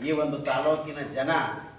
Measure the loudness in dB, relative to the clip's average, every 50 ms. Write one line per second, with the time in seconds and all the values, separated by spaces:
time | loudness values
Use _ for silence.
0 | -2 0 2 2 2 0 0 -2 0 0 0 2 4 4 2 2 0 -4 -6 -8
1 | -8 -4 -2 -2 2 2 2 2 2 0 -4 -8 -10 -14 -16